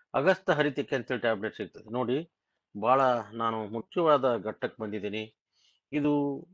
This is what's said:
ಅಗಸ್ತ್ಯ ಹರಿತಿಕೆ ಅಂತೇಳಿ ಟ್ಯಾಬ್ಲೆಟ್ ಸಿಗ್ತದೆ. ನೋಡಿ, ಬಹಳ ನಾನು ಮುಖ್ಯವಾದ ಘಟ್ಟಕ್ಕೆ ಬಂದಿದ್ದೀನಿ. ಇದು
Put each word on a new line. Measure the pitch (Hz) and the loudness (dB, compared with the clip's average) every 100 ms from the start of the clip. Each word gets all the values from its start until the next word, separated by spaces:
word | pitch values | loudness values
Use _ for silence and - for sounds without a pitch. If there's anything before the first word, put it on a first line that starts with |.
| _ | _
ಅಗಸ್ತ್ಯ | 127 156 180 - | 0 2 2 2
ಹರಿತಿಕೆ | 147 147 135 127 135 | 2 2 0 -2 -4
ಅಂತೇಳಿ | 113 123 | -2 -2
ಟ್ಯಾಬ್ಲೆಟ್ | 117 107 107 - | 0 0 -4 -6
ಸಿಗ್ತದೆ. | 95 - 107 | -10 -12 -8
ನೋಡಿ, | 123 120 135 170 _ _ _ _ 104 | -4 -2 -2 -4 _ _ _ _ -4
ಬಹಳ | 113 131 131 120 104 | 2 4 4 2 -2
ನಾನು | 113 113 113 104 | -4 -2 -2 -4
ಮುಖ್ಯವಾದ | 110 - 180 165 143 127 113 | -8 -6 0 4 4 4 0
ಘಟ್ಟಕ್ಕೆ | 104 - 117 - | -4 -6 -8 -6
ಬಂದಿದ್ದೀನಿ. | 107 104 101 104 110 _ _ _ _ _ _ | -8 -6 -6 -6 -8 _ _ _ _ _ _
ಇದು | 147 147 147 143 139 - | 0 2 2 0 -4 -10